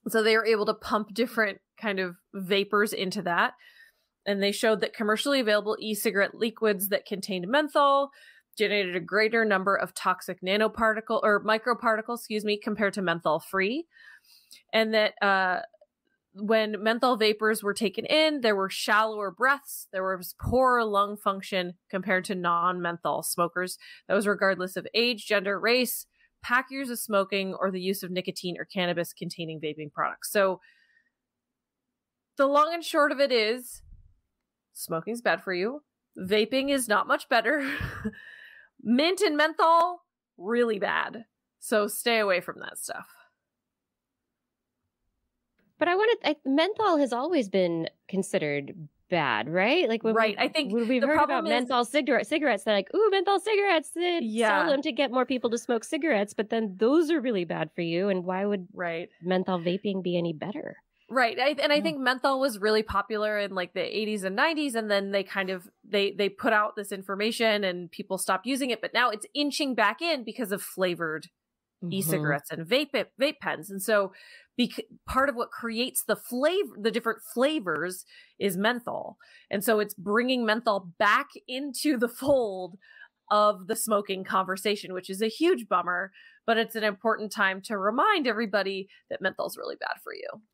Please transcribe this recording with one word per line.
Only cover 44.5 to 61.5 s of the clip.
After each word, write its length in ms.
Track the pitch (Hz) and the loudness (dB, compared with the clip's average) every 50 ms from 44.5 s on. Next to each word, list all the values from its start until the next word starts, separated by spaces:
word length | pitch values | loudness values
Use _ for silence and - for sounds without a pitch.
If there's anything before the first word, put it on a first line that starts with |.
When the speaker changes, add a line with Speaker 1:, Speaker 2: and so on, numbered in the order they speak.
| _ _ _ _ _ _ _ _ _ _ _ _ _ _ _ _ _ _ _ _ _ _ _ _ _ _ | _ _ _ _ _ _ _ _ _ _ _ _ _ _ _ _ _ _ _ _ _ _ _ _ _ _
Speaker 2:
But 100 | 311 349 | 0 2
I 60 | 359 | 4
wanted, 240 | 381 427 453 453 - - | 4 4 2 2 2 0
I, 120 | 285 302 _ _ | -2 -2 _ _
menthol 500 | 269 269 302 320 381 427 - 427 392 339 294 | 0 2 2 2 2 0 0 2 2 4 4
has 140 | 285 233 | 2 0
always 360 | 240 233 262 330 359 294 226 196 | 0 -4 -2 0 0 0 0 2
been 380 | - 196 180 170 170 165 160 - _ _ _ - | 2 2 2 2 0 -2 -4 -6 _ _ _ -4
considered 640 | - 190 190 - - 185 160 147 143 143 139 - - 185 156 147 _ _ _ _ | -4 -4 -2 0 -2 -2 0 0 -2 -4 -4 -8 -12 -14 -16 -18 _ _ _ _
bad, 380 | 180 170 147 135 113 104 110 139 | 0 0 2 2 2 0 0 0
right? 380 | 160 185 190 233 285 370 339 220 | 0 2 2 2 2 2 2 0
Like, 140 | 226 226 - | 0 0 0
when 100 | 220 220 | 0 2
Speaker 1:
Right. 200 | 226 220 220 - - | 4 2 2 2 0
Speaker 2:
we, 40 | 240 | -2
Speaker 1:
I 40 | 294 | 0
think 240 | - 311 294 190 | 0 -2 -2 0
Speaker 2:
when 160 | 202 233 233 214 | -2 -2 0 2
we've 120 | 262 247 | 2 2
Speaker 1:
the 40 | 277 | 2
Speaker 2:
heard 100 | 262 302 320 | 2 4 2
Speaker 1:
problem 220 | 294 294 277 247 | 2 2 0 -2
Speaker 2:
about 80 | - - | 0 0
Speaker 1:
is 20 | - 240 | 0 0
Speaker 2:
menthol 240 | 254 240 269 240 247 | 0 2 0 0 0
cigarette, 420 | - - 294 269 302 254 214 - | 2 0 0 2 2 0 0 2
cigarettes, 380 | - 294 311 302 277 220 202 - | 0 -2 0 2 2 0 0 0
they're 100 | 226 214 | 0 0
like, 140 | 202 196 - - | 0 0 0 0
"Ooh, 160 | 359 440 427 | 2 2 4
menthol 280 | 392 392 359 392 403 381 | 4 2 2 2 0 0
cigarettes, 500 | - 427 440 403 403 403 349 320 - - - | 2 0 0 2 2 2 2 2 0 -4 -6
they 260 | 330 349 359 349 339 | -2 -2 0 0 -2
Speaker 1:
Yeah. 400 | 240 220 214 226 233 214 202 - | -2 -2 0 2 2 4 4 4
Speaker 2:
sell 80 | - 320 | 4 2
them 100 | 277 277 | 0 0
to 80 | - 311 | 0 -4
get 180 | 233 254 285 254 | 0 0 -2 0
more 140 | 233 262 254 | 2 0 0
people 240 | - 269 240 - 240 | 0 -2 -2 0 -2
to 80 | 226 240 | -2 -2
smoke 260 | - - 240 226 - | -2 -2 -2 -2 -2
cigarettes," 480 | - 320 311 302 320 254 196 208 208 | -4 -4 -2 0 2 2 2 0 -2
but 160 | - - 214 208 | -2 -6 -4 -2
then 280 | 233 226 226 202 185 185 | -2 -2 -2 -4 -2 0
those 320 | 220 240 285 339 339 285 | 2 4 4 4 4 2
are 100 | 339 302 | 0 0
really 240 | 220 254 226 190 175 | 0 0 0 -2 -2
bad 260 | 165 175 165 160 156 _ | -2 -4 -4 -4 -6 _
for 80 | - | -4
you, 260 | 170 165 165 175 196 202 | -4 -2 0 0 0 0
and 160 | 190 185 175 | 0 0 -2
why 220 | 180 185 185 202 | -4 -2 -2 -2
would 200 | 208 208 196 175 180 | -2 -2 -4 -6 -12
Speaker 1:
Right. 380 | - 180 180 170 165 165 180 - _ _ | -8 -6 -6 -4 -4 -6 -8 -10 _ _
Speaker 2:
menthol 360 | 165 180 185 185 185 - 185 175 | -2 0 2 2 2 0 -2 -2
vaping 420 | 165 180 180 196 - 208 190 190 | 0 -2 -2 -2 -2 -4 -4 -2
be 140 | 175 185 175 | -2 -2 -2
any 160 | 175 170 170 | 0 -2 -2
better? 460 | 160 147 - 180 - 294 - - - - _ _ _ _ _ _ | -4 -6 -8 -8 -8 -8 -10 -10 -14 -16 _ _ _ _ _ _
Speaker 1:
Right. 300 | - 262 247 226 - - | 0 0 2 2 0 2
I, 120 | 254 285 | 0 2